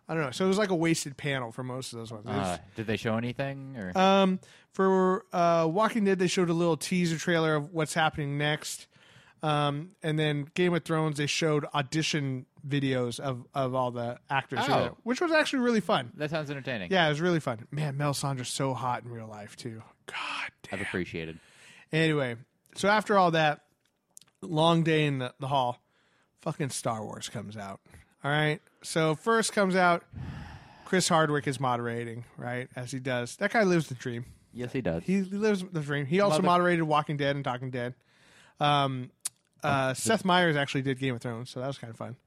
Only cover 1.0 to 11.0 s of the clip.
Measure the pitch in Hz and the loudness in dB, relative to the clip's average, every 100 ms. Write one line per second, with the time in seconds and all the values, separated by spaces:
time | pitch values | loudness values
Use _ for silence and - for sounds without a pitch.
1 | 147 131 147 135 117 113 127 127 127 117 | -2 -6 -4 -2 -4 -8 -8 -8 -8 -10
2 | 113 110 113 101 95 85 - - 107 104 | -12 -12 -6 -2 -2 -2 -6 -8 -4 -2
3 | 117 113 120 120 139 139 135 131 180 185 | 0 -2 -2 -4 -6 -6 -12 -10 -4 2
4 | 190 196 190 185 - - _ - 190 190 | 4 6 4 2 -6 -20 _ 0 4 4
5 | 185 185 - 185 170 170 160 175 220 226 | 4 2 -2 2 4 4 4 2 2 2
6 | 196 190 180 - 170 165 170 156 - 185 | 2 2 2 2 2 2 2 2 0 0
7 | 175 156 - 170 160 151 147 165 156 175 | 2 0 0 2 2 0 -2 -4 -2 2
8 | 156 160 143 143 147 151 - - - _ | 0 0 -4 -2 0 -2 -4 -12 -14 _
9 | - - - _ 156 147 147 143 180 - | -20 -20 -20 _ -2 0 0 -2 -8 -8
10 | 160 156 151 147 143 - 180 170 - 160 | -2 0 0 0 -4 0 2 2 0 0